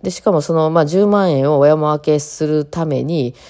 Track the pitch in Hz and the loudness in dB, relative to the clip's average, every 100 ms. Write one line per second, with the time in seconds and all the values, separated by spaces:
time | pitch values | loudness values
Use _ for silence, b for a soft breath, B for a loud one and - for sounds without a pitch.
0 | 190 180 - 170 143 165 156 165 147 180 | -10 -4 0 0 0 0 0 2 0 2
1 | 208 202 190 139 135 151 143 156 151 151 | 2 2 2 0 2 4 4 4 0 -2
2 | 156 151 143 - 151 151 147 170 160 135 | 0 -2 -2 -6 -2 -2 -4 -6 -4 -4
3 | 131 165 123 - B | -4 -4 -4 -8 B